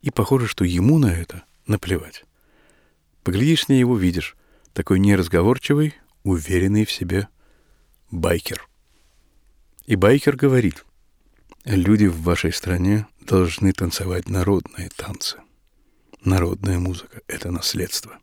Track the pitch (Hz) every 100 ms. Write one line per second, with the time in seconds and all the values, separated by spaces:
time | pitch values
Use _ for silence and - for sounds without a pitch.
0 | - - 104 135 113 - 90 87 104 156
1 | 123 85 85 92 _ _ - 107 - 92
2 | - - _ _ _ _ _ _ _ _
3 | _ _ - 92 139 160 - 135 123 120
4 | 90 87 - - _ _ _ - 82 95
5 | 101 98 85 90 95 123 - 147 151 -
6 | _ _ 98 90 78 90 95 104 107 -
7 | 90 95 107 _ _ _ _ _ _ _
8 | _ 85 85 85 - - - _ _ _
9 | _ _ _ _ _ _ _ _ - 107
10 | 98 139 143 131 139 131 107 - - _
11 | _ _ _ _ _ - - 98 90 107
12 | 101 82 82 85 82 - - 87 92 104
13 | 104 _ - 92 87 - 98 - 90 -
14 | 92 92 90 95 90 95 - - - -
15 | - 92 - - _ _ _ _ _ _
16 | _ - - 95 87 95 98 90 92 90
17 | - - _ - 90 87 - - 87 -
18 | - -